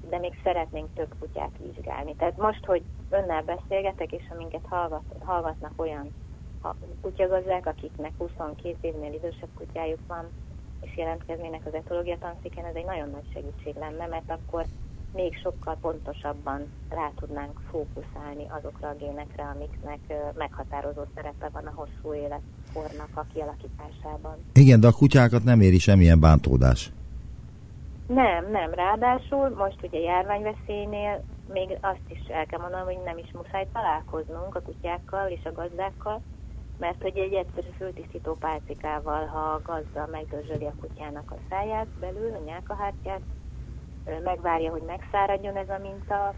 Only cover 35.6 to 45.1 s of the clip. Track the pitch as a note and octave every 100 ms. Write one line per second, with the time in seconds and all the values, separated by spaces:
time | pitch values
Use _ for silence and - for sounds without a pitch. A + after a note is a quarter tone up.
35.6 | F3 F3 G3 - G#3+ - - - - -
36.6 | - - E3+ F3 F#3+ F#3+ F#3+ F#3+ F3+ -
37.6 | F3 - F#3+ F3 - E3+ D#3+ D#3 D#3+ D#3
38.6 | - D3+ D3+ D3+ D#3 D3+ D#3 D#3+ D#3 D#3
39.6 | D#3+ D#3+ D3+ D3 D3+ D#3+ D3+ D3 D3+ D3+
40.6 | D3+ D3 - - D3+ D3 C#3+ - - F#3+
41.6 | G#3 A3 A3 - F#3 F#3+ A3+ G#3 D#3+ E3+
42.6 | - G#3 G3+ G3 F#3+ F#3+ - - - -
43.6 | - - - - - D#3+ F3+ F3 F3 E3
44.6 | D#3+ E3 D#3+ F#3 -